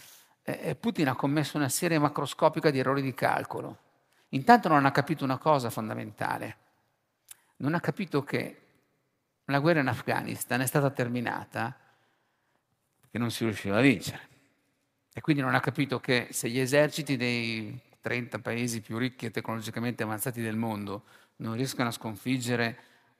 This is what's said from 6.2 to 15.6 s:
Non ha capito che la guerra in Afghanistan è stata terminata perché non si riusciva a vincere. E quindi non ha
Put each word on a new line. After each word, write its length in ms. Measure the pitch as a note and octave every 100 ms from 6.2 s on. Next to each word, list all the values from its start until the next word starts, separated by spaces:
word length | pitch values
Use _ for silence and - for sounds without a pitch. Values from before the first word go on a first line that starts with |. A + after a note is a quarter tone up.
| G#2 - - - _ _ _ _ _ _ - - _ -
Non 180 | C#3
ha 60 | E3+
capito 420 | - - F#3 C#3+
che 380 | - A#2+ - - _ _ _ _ _ _ _ _
la 140 | - C#3
guerra 220 | D#3 D#3+
in 80 | B2+
Afghanistan 720 | A2+ - A#2+ A2+ A#2 - A#2+
è 60 | C3
stata 240 | D3+ C#3
terminata 840 | C3+ A#2+ B2 A#2 - G#2 A2+ A2+ - _ _ _ _ _ _ _ _ _ _ _ _
perché 180 | _ G#2+
non 140 | A#2+
si 100 | -
riusciva 360 | A2+ G2 G2+ G#2
a 20 |
vincere. 480 | C#3 G2+ - - - _ _ _ _ _ _ _ _
E 80 | -
quindi 220 | - C#3+
non 140 | C3
ha 40 | B2+